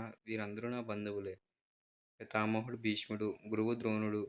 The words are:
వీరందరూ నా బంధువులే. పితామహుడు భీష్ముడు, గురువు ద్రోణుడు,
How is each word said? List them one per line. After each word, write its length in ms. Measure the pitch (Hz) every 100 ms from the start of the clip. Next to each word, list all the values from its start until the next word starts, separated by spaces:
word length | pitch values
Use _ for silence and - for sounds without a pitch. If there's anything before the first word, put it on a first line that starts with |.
| 113 -
వీరందరూ 440 | 110 110 104 104 120
నా 120 | 123
బంధువులే. 540 | 113 104 104 101 98 92 _ _ _ _ _ _ _ _
పితామహుడు 580 | 113 107 107 110 120 117
భీష్ముడు, 440 | 113 104 - 104 107 - 107
గురువు 280 | 110 110
ద్రోణుడు, 480 | 117 113 107 107 104